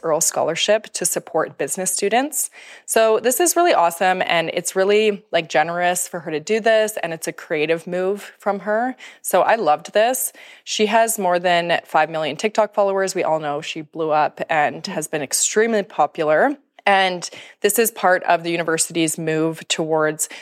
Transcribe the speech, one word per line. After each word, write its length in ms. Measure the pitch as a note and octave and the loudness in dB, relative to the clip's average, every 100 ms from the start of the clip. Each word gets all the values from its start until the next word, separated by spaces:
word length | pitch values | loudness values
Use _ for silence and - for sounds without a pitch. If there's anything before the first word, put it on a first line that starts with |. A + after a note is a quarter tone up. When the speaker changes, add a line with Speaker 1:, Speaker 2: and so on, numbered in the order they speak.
Speaker 1:
Earle 180 | E3 D#3 | -2 -2
Scholarship 720 | - - C3+ E3 - G#3+ - | 0 -2 -2 -2 0 0 -2
to 140 | - E3+ | -6 -4
support 500 | F3 - D#3+ D#3+ - | -4 -4 -4 -4 -4
business 340 | C#3+ - F#3 | -6 -4 -4
students. 600 | - G3+ A3+ C#4+ - - - - - | -2 0 0 0 -4 -8 -10 -20 -18
So 340 | - A3+ A3 A3 | -2 2 4 4
this 220 | A3+ B3+ | 2 2
is 160 | F4 - | 2 4
really 160 | F4 | 4
awesome, 480 | C#4 E3+ E3+ F#3 F#3 - | 4 2 2 0 0 0
and 240 | E3+ E3 | 0 0
it's 240 | - E3+ F#3+ | -4 -4 0
really, 480 | F#3+ G#3 A3 G3+ - | 2 4 2 0 -2
like, 160 | E3+ E3 | -4 0
generous 580 | D#3+ D#3+ F3 F3 F3+ - | 0 0 0 0 0 -4
for 140 | F3 | -8
her 100 | F3 | -6
to 80 | D#3 | -6
do 200 | D#3 A3 | -2 0
this, 380 | A3+ A3 G#3+ G#3+ | 2 2 2 -2
and 120 | E3+ | -8
it's 120 | D#3+ - | -8 -8
a 60 | |
creative 540 | E3 - D#3 D#3 E3 F3 | -10 -6 -2 0 -2 -4
move 440 | F3+ F#3 G3+ - - | -4 -2 -4 -8 -10
from 200 | G#3 G3 | -4 -4
her. 340 | F#3 G#3+ B3+ B3+ - - | -2 -2 -2 -6 -14 -16
So 180 | - F#3 | 0 2
I 140 | - | 4
loved 400 | A3+ E3 D3+ E3 | 2 2 0 0
this. 400 | G#3 A#3 B3+ - - - - | 0 2 0 -6 -10 -20 -20
She 200 | - - | -8 -2
has 340 | G#3+ A3+ A3+ A3 | 2 2 2 0
more 200 | F#3 F3 | 0 0
than 420 | F3+ F3 E3+ E3 - | 2 0 2 -2 0
five 240 | D#3+ D#3 | 0 0
million 260 | D#3+ D#3 D3 | -2 -4 -4
TikTok 380 | G#3+ G#3+ G#3 | -4 0 -2
followers. 400 | - G3 G3 F#3+ | 0 0 0 -2
We 100 | F#3 | -2
all 160 | - D#3+ | -2 -2
know 220 | D3+ D3 | -2 -6
she 180 | D#3+ E3 | -8 -10
blew 300 | D#3 D#3+ D#3 | -10 -6 0
up 320 | D3+ D3 - - | 2 0 -2 -2
and 320 | D#3+ C#3+ D3+ | 0 0 -2
Speaker 2:
Mm-hmm. 100 | F3+ | -8
Speaker 1:
has 160 | F3 D#3 | -8 -6
been 140 | D#3 | -6
extremely 600 | C3+ - - G#3 A3 A3 | -4 -2 0 2 2 2
popular. 760 | F#3+ - D3 - D3+ D#3 B3 C#4+ _ _ - | -2 0 -2 0 2 4 2 0 _ _ 2
And 420 | G3 F#3+ F3+ E3+ - - - | 2 2 -2 -8 -14 -20 -2
this 180 | G#3 G3+ | 0 2
is 120 | A3+ | 0
part 320 | A3+ F#3 F3+ | 2 2 2
of 180 | - F3 | 2 0
the 80 | E3+ | 0
university's 680 | E3+ E3 D#3+ - E3+ D#3+ E3 | -4 0 -2 -2 0 -2 -2
move 500 | D#3+ D#3 D#3+ D#3+ - | -2 0 0 -2 -6
towards 600 | - D#3+ D#3+ D#3 D#3 - - | -4 0 0 0 -2 -6 -10